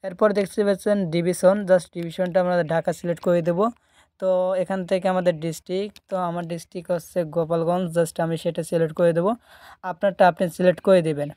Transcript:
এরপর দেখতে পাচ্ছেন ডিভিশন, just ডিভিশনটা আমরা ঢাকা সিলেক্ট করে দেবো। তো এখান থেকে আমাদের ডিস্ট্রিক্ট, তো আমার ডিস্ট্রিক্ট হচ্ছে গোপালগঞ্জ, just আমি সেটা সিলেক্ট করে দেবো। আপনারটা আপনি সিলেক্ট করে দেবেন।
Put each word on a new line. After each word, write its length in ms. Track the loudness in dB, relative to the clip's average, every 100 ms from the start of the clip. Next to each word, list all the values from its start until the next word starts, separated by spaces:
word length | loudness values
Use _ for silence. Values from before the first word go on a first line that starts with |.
এরপর 260 | -10 2 2 4
দেখতে 220 | -2 0 0
পাচ্ছেন 300 | 2 0 0 0
ডিভিশন, 420 | 0 0 4 4 4 2
just 180 | 2 2 -10
ডিভিশনটা 420 | -10 -6 -2 0
আমরা 120 | 2 0 0
ঢাকা 180 | -2 -2 -4
সিলেক্ট 220 | -6 -4 0
করে 140 | 0 2
দেবো। 180 | 0 -2 -4 _ _ _ _
তো 80 | -2 0 0 -2
এখান 180 | -2 -4 -2
থেকে 160 | -2 0
আমাদের 200 | 0 0 -2 -6
ডিস্ট্রিক্ট, 500 | -8 -8 -6 -6 -12 _
তো 60 | -6 -4
আমার 140 | -6 -8
ডিস্ট্রিক্ট 380 | -10 -12 -16 -6 -6
হচ্ছে 240 | -4 -4 -2 -4
গোপালগঞ্জ, 500 | -2 -2 0 -2 -2 0
just 200 | -2 -2 -4
আমি 100 | -2
সেটা 180 | -4 -6 -4
সিলেক্ট 240 | -2 -2 2
করে 120 | 2 2
দেবো। 140 | 0 -4 _ -20 -20 -14 -12
আপনারটা 320 | -2 -2 4 4
আপনি 120 | 4 -4 2
সিলেক্ট 260 | 2 2 4
করে 140 | 4 4
দেবেন। 220 | -4 -6